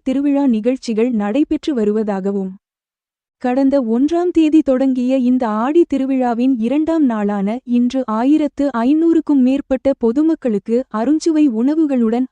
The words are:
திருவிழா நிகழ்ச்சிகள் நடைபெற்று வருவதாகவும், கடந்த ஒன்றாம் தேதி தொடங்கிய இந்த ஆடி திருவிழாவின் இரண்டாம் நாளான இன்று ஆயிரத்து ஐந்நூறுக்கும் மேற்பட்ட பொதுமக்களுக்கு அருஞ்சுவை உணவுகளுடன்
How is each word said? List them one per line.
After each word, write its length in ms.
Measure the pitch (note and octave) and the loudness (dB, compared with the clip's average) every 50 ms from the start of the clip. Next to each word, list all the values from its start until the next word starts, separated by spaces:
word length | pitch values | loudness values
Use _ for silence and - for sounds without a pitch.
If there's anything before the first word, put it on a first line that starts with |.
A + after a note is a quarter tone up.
| - | 2
திருவிழா 400 | - C4 C4+ C#4+ D4 C#4 C#4 C#4+ C#4 | 0 -4 -2 0 0 0 0 2 0
நிகழ்ச்சிகள் 640 | A#3 G#3+ G#3 A#3+ C4 C4 - - A3+ G3+ A3+ B3+ B3 | 0 0 0 -2 -4 -4 -4 -6 -2 0 0 0 0
நடைபெற்று 580 | G#3+ G#3 G3+ G#3+ C#4 D#4 - D#4+ D4 - - D4+ | -2 -2 -2 0 0 0 0 -2 -6 -4 -4 -2
வருவதாகவும், 760 | A#3+ G#3+ G#3 G#3 A3 A3 G#3 G3+ F#3+ F#3 G3+ G3+ G3+ F#3+ F#3+ F#3 G3 _ _ _ _ _ _ _ _ _ _ _ _ _ _ _ _ | -2 0 0 0 -2 -2 -4 -4 -4 -4 -4 -4 -4 -6 -8 -10 -14 _ _ _ _ _ _ _ _ _ _ _ _ _ _ _ _
கடந்த 360 | - B3 B3 C4 C#4 C4+ C4 C#4+ B3+ A3 | -4 -2 0 2 2 2 2 2 0 0
ஒன்றாம் 400 | A3 A#3+ C4+ D4+ E4 E4+ F4 F4+ | 0 0 0 0 0 0 -2 0
தேதி 280 | E4+ E4 D#4+ D4+ D4 D#4 | 0 2 2 4 4 2
தொடங்கிய 520 | D4 - C4 B3+ C4+ C4+ C4 B3+ B3 B3 C4 C4+ | 4 4 2 2 2 0 0 0 0 0 0 0
இந்த 240 | B3 B3 B3+ B3+ B3+ A3 G#3 G#3+ | 2 2 0 0 0 -2 -2 -2
ஆடி 240 | A3+ C4 D#4 E4+ E4+ | -2 0 2 2 2
திருவிழாவின் 680 | - - C4+ C4 C4 C4+ C4 B3+ A#3+ A#3 A3+ A#3+ C4 C4+ A#3 | 2 0 -4 -2 -2 -2 0 0 0 0 0 0 0 0 0
இரண்டாம் 460 | G#3+ A#3 C4 D4+ D#4 D#4 E4 E4 D4+ | -2 -2 0 0 0 0 0 0 2
நாளான 500 | B3+ A3+ G#3+ G#3 G3+ G#3 G3+ F#3+ G3+ A3 B3+ - B3+ | 0 0 0 -2 -2 -2 -2 -2 -4 -4 -6 -6 -2
இன்று 320 | A#3+ A#3+ A#3+ B3 A#3+ C4 B3+ - | 0 0 0 0 -2 -2 -4 -2
ஆயிரத்து 540 | G#3+ A3 A#3+ C4+ D4+ D#4 D#4 C#4 - - C#4 C#4+ - A#3 | -2 -2 2 2 2 2 0 -2 -2 -2 -4 -2 -2 -2
ஐந்நூறுக்கும் 640 | A3+ B3+ D4 D#4 E4 E4 E4 E4 D4+ - D4 C#4 | 0 2 2 2 2 2 2 2 2 2 2 2
மேற்பட்ட 520 | B3 B3+ C4 C#4 - - C4+ B3+ - C4+ C#4 - | 2 2 2 0 -2 -4 -4 -2 0 -2 -2 0
பொதுமக்களுக்கு 760 | - A3+ A#3 C#4 D#4 D#4+ D#4+ D4+ - A#3+ G#3+ G3+ - - A3+ A#3+ C4 _ - | 0 -2 0 0 0 0 0 0 -2 -2 -4 -4 -4 -2 -2 -2 -2 _ -6
அருஞ்சுவை 540 | G#3+ A3+ B3+ D4+ D#4+ - E4+ D#4+ D#4 D4+ C#4+ A3 | -4 -2 0 0 0 0 0 2 2 2 2 2
உணவுகளுடன் 720 | G#3+ A#3 C4+ D4+ D#4+ D#4+ C#4+ C#4 B3+ A#3 A3 A3 A#3+ C4 B3+ | 0 0 0 0 0 0 0 0 0 0 0 0 0 -2 -4